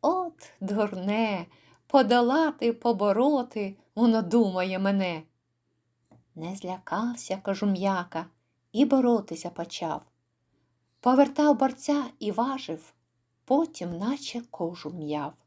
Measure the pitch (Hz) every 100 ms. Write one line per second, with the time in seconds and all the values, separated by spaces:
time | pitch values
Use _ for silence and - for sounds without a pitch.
0 | 269 370 349 - - _ 190 208 208 190
1 | 185 214 226 196 170 _ _ _ _ 277
2 | 226 240 240 285 320 - 233 233 240 220
3 | 208 202 262 294 254 - 202 196 _ -
4 | 233 220 175 226 214 185 185 185 190 202
5 | 185 160 160 _ _ _ _ _ _ _
6 | _ _ _ - 160 196 180 185 - 170
7 | 233 240 - 190 196 190 208 190 196 190
8 | 175 165 175 _ _ _ _ 214 277 269
9 | 240 233 202 165 175 - 170 - 165 151
10 | _ _ _ _ _ _ _ _ _ _
11 | 247 254 277 277 302 277 269 262 - 285
12 | 240 - 208 190 247 269 - 160 - _
13 | _ _ _ _ _ 269 330 - 175 170
14 | 208 277 - 240 233 - 170 175 151 170
15 | 151 151 143 -